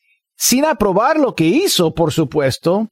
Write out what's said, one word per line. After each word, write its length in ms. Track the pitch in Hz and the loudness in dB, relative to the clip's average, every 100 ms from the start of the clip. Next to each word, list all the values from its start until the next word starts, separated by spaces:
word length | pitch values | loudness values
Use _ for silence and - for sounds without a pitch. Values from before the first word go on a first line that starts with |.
| _ _ _ - | _ _ _ -6
Sin 220 | - 247 | -2 0
aprobar 540 | 311 262 196 185 254 311 | 0 0 0 2 0 2
lo 140 | 247 - | 0 0
que 120 | 160 | 0
hizo, 460 | 262 392 - 165 | 2 0 0 0
por 200 | 160 165 | 0 -2
supuesto, 720 | 147 147 151 135 - 165 196 220 | 0 -2 0 -2 -2 -2 -2 -4